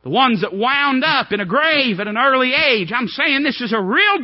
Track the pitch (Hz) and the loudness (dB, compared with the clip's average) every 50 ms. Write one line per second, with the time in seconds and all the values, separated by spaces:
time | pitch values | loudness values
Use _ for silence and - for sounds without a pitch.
0 | _ 127 156 240 269 254 233 180 190 - 180 196 226 254 277 285 285 285 262 262 | _ -2 0 2 2 2 2 0 -2 -4 -4 -2 -2 0 0 0 0 0 0 0
1 | 285 320 302 269 226 - 208 208 202 170 202 277 302 320 311 294 269 247 196 170 | 0 2 0 0 0 -2 -4 -4 -2 0 0 0 2 2 2 0 0 0 -2 -2
2 | - 208 208 226 254 277 262 262 254 254 254 294 320 285 247 220 185 160 220 247 | -4 -4 -2 0 2 2 4 2 2 0 0 0 2 2 0 0 -2 -2 -2 -4
3 | 254 190 - - 294 320 277 269 294 285 - - 247 208 220 220 190 180 240 339 | -4 -4 -4 -2 -2 0 0 0 0 -2 -2 -4 -4 -2 -2 -2 0 0 2 2
4 | 403 415 415 381 | 2 2 2 0